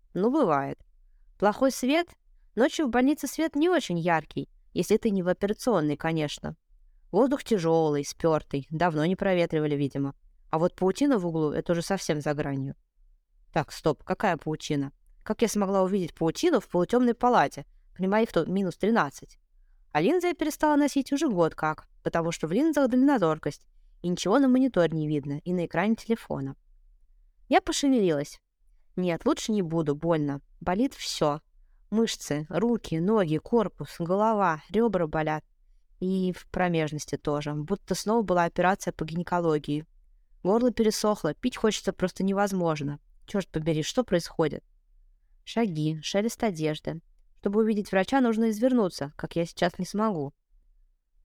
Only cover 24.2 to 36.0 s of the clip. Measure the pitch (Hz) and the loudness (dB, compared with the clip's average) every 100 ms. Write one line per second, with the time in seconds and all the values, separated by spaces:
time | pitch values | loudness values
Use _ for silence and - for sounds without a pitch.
24.2 | 180 254 269 254 262 180 165 160 151 151 | 2 4 6 4 4 4 2 2 -2 -2
25.2 | 143 143 175 180 165 165 208 226 - 226 | -2 -8 -4 -4 -2 -2 0 -2 -2 -4
26.2 | - 143 135 - _ - _ _ _ _ | -4 -6 -6 -10 _ -20 _ _ _ _
27.2 | _ _ - 330 359 - 285 254 185 143 | _ _ 2 2 2 -2 2 2 2 0
28.2 | 147 - _ _ _ _ _ - 180 165 | -4 -12 _ _ _ _ _ -4 -2 0
29.2 | - 320 - 208 165 165 151 147 165 160 | 0 -2 -2 -2 0 -2 -2 -2 0 0
30.2 | 147 139 _ - 170 190 277 - - - | 0 -4 _ -10 -4 -2 -2 -4 -10 -2
31.2 | 151 151 _ _ _ _ - 214 226 - | -2 -2 _ _ _ _ -4 0 0 -2
32.2 | - 147 156 170 240 220 - 160 180 220 | -6 -6 -2 -2 0 -2 -2 -2 2 2
33.2 | 170 156 - 240 185 - 147 - 170 196 | 2 0 0 0 0 -4 -14 -8 -2 2
34.2 | 220 214 185 156 - 196 233 185 156 160 | 2 2 0 0 -2 0 2 2 0 -2
35.2 | 156 156 - _ _ _ _ - | -2 -4 -8 _ _ _ _ -8